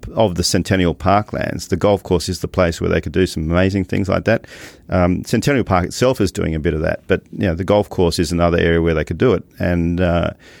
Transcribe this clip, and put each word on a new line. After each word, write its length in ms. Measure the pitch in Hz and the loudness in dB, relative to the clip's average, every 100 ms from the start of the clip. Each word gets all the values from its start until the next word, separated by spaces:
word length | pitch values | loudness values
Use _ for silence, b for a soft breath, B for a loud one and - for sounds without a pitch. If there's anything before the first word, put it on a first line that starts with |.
| - | -4
of 220 | - 107 87 | 0 0 0
the 60 | |
Centennial 520 | 87 95 85 95 87 | -2 -2 0 2 2
Parklands, 760 | 76 92 101 107 69 - - - | 0 2 0 0 -6 -6 -6 -6
the 80 | 87 | 0
golf 260 | 101 98 | 2 2
course 280 | - 90 - | 0 -2 -2
is 100 | 90 | -6
the 80 | - | -4
place 320 | - 87 85 | 0 0 0
where 80 | 87 | -2
they 120 | 85 | -2
could 120 | - | 0
do 140 | 92 90 | 0 0
some 240 | - 80 | 0 -2
amazing 340 | 87 95 98 | 2 2 0
things 240 | 95 98 92 | -2 -2 -2
like 160 | 90 | -2
that. 220 | 98 113 - B B B - | 0 -2 -4 B B B -4
Um, 340 | 90 90 87 | 0 2 0
Centennial 400 | - 117 143 139 | -2 0 2 0
Park 200 | 95 92 | 2 0
itself 340 | 90 - 127 131 | 0 0 0 2
is 140 | 95 | -2
doing 220 | - 85 | 0 -2
a 40 | 80 | 0
bit 120 | 80 | -2
of 80 | 80 | 0
that, 220 | 80 - - | -2 -4 -2
but, 160 | 90 - | -2 -2
you 140 | - 101 | -4 -2
know, 80 | |
the 80 | 82 | -2
golf 260 | 90 104 104 | 0 0 0
course 280 | - 87 87 | 0 0 2
is 140 | 80 | -2
another 240 | 85 85 85 | 2 2 2
area 220 | 85 85 | 2 2
where 140 | 82 | 2
they 100 | 80 | 0
could 140 | 73 82 | -2 0
do 160 | 127 | 2
it, 100 | 95 - - | 2 -2 -6
and, 420 | 90 87 85 87 | -2 0 0 0
uh, 300 | 90 85 85 - B B | 0 0 -2 -6 B B